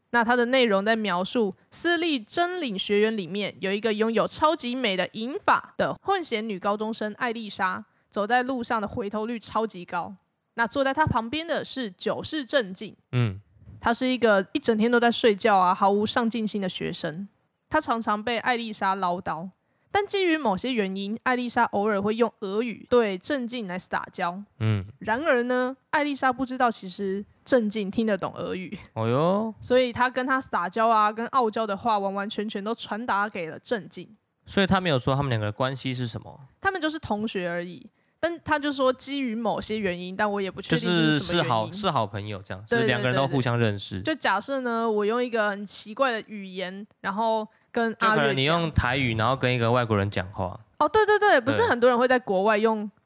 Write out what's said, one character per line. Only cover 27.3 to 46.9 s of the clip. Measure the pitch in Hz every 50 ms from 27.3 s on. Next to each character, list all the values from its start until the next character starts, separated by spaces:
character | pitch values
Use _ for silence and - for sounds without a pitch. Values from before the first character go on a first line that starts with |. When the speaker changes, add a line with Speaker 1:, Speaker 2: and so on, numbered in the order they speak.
| _ _ _
Speaker 1:
正 | - 269 247 226 208
敬 | 202 220 202 185
听 | - - 226 220
得 | 208 190
懂 | - 143 -
俄 | - - - 185
语。 | 185 185 - - 175 - - -
Speaker 2:
哦 | 113 110 113
哟。 | 120 135 156 175 190 202 220 226 208 -
Speaker 1:
所 | - - 247 254
以 | 254 247
他 | 226 226 247 254
跟 | 247 262 254
他 | 262 269 262
撒 | 262 - - 202 175 185
娇 | 180 226 226 233
啊， | 226 214 214 208
跟 | 220 214 233 240
傲 | - 269 247 220
娇 | 208 240 226 214
的 | 196
话， | 190 - 240 220 208
完 | 196 196 190
完 | 196 196 208
全 | 214 - 208 220
全 | - 214 190
都 | 214 233
传 | - - - 214 208 240
达 | 240 214 196 202 220
给 | - 202 170 156
了 | 151 -
正 | - - 254 214 170 165
敬。 | - - 175 - - _ _ _ _ _ _
Speaker 2:
所 | - - - 196
以 |
他 | 180 190 190
没 | 185 180
有 | 147 127
说 | - - 135
他 | 135
们 | 143 139
两 | 123 110
个 | 107 104
的 |
关 | 104 - 131 131 139
系 | 131 - 131 127
是 | 123 127 117
什 | - 113
么？ | - - - - - - _ _
Speaker 1:
他 | - 392
们 | 381 370
就 | 302 311
是 | 302 320
同 | - - 220 208 214 226
学 | - 196 208 170
而 | 170 175
已， | 175 180 175 - - 208 _ _ _ _ _ _
但 | - 330 339 320 -
他 | - 302 302
就 | 277 294
说 | 285 269 269 254 262
基 | 254 - - 277 285
于 | 269 247 214
某 | 226 233 214 175 147
些 | 196 - 214 220
原 | 214 190 175 175
因， | 180 180 185
但 | 190 214 208
我 | 202 202
也 | 196 190
不 | 180 -
确 | 196 - 165 160
定 | 156 175
这 | 175
是 |
什 |
么 | 170 160
原 | 156
因。 | 151 147
Speaker 2:
就 | -
是、 | - 175
是 | 175 156 123
好， | 120 110 110 113 160
是 | 196 214 190
好 | 156 131 110 101
朋 | - 101 101
友 | 107 104 95
这 | 98 - 101
样， | 92 107 -
Speaker 1:
对， | 233 233
Speaker 2:
是 | 226
两 | - 123 120
个 | 123 127
人 | 123 131
都 | 139 135
互 | 135 135
相 | 120 127 120 120
认 | 117 110 104 101
识。 | - - -
Speaker 1:
对， | 95
对， | 95
对。 | - 320
就 | -
假 | - 247 196 196
设 | 220 - 277 269
呢， | 254 247 233 226 226 233
我 | 220 208 208
用 | 202 226 247
一 | 247 254
个 | 226 226 208 208
很 | 202 202 208
奇 | 190 - - - 208 214
怪 | 208 269 262 233
的 | 220 196 -
语 | 214 208 196
言， | 190 185 185 185 180 190 196 208 -